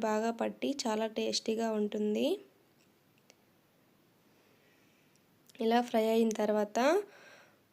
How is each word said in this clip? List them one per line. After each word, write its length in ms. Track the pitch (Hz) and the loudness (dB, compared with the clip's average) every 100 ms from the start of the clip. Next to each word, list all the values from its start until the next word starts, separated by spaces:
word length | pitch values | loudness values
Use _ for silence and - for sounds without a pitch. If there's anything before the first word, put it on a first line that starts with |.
| 220 | 0
బాగా 260 | 214 226 233 | 0 -2 -2
పట్టి 300 | 214 - 254 277 | -6 -2 -4 -2
చాలా 240 | 233 214 220 220 | -2 -2 -2 -2
టేస్టీగా 500 | 220 214 - 220 226 214 | -2 -2 -2 -2 -2 0
ఉంటుంది. 480 | 208 214 208 214 269 403 - _ _ _ _ _ _ _ - _ _ _ _ _ _ _ _ _ _ _ _ _ _ _ _ _ _ _ _ _ - - 226 | -2 0 0 0 0 -2 -6 _ _ _ _ _ _ _ -20 _ _ _ _ _ _ _ _ _ _ _ _ _ _ _ _ _ _ _ _ _ -20 -4 2
ఇలా 140 | 240 240 | 2 2
ఫ్రై 140 | 226 220 | 0 2
అయిన 180 | 226 226 220 | 4 2 2
తర్వాత 380 | 214 214 208 233 269 381 403 - - - - _ _ | 0 0 0 2 2 2 0 -12 -20 -20 -20 _ _